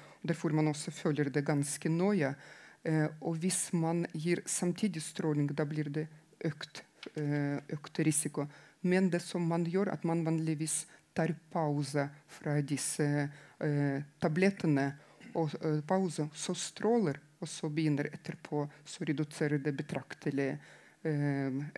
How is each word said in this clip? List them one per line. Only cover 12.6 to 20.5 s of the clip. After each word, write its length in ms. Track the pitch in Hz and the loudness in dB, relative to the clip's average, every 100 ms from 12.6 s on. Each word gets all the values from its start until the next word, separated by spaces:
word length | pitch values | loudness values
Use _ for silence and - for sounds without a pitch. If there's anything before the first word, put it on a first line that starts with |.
disse, 680 | 139 139 - - 147 147 143 143 - - | 0 -2 -2 0 2 2 0 -4 -18 -4
eh, 420 | 151 143 143 139 147 - | 0 2 2 0 -4 -2
tablettene, 720 | 175 156 196 196 165 143 139 147 - - - | 0 4 4 4 4 4 2 -2 -12 -20 -6
og, 200 | - 156 - | -2 -2 0
eh, 200 | 160 151 | 0 0
pause, 500 | 147 190 185 151 151 | 2 2 2 -2 -4
så 220 | - - | -4 -6
stråler, 640 | 175 - - 208 240 180 135 - _ | -6 -6 -2 2 4 2 0 -8 _
og 80 | 170 | -12
så 200 | - 156 | -6 -4
begynner 360 | 151 156 143 147 | 0 2 2 0
etterpå, 560 | - - - - 147 147 - | -6 -10 -10 -4 -2 -2 -6
så 200 | - - | -16 -6
reduserer 540 | 151 147 151 - 151 147 | -2 0 -2 0 0 2
det 140 | 143 143 | 0 -2
betraktelig, 840 | 151 139 - - 156 135 135 | -4 -6 -6 -6 -2 0 0